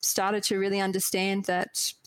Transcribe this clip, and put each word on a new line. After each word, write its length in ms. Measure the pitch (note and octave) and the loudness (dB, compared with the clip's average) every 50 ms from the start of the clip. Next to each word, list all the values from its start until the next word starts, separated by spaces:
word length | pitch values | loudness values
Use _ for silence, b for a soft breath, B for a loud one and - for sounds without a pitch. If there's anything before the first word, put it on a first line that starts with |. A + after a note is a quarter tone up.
started 440 | - - - - F#3+ G3 G#3+ G#3 G3 | -2 -2 0 2 2 2 0 0 0
to 140 | - G#3 F#3+ | 0 0 0
really 220 | G3 G3 G3 G3 | 0 0 0 0
understand 640 | G3 F#3+ F3+ F#3+ - - - F#3+ F#3+ G3 G3 G3+ G3 | 0 0 0 0 0 0 0 0 2 2 0 0 0
that 460 | - F3+ F3+ F3+ - - - - - - - - | 0 0 0 -2 -2 -2 -4 -4 -4 -4 -8 -8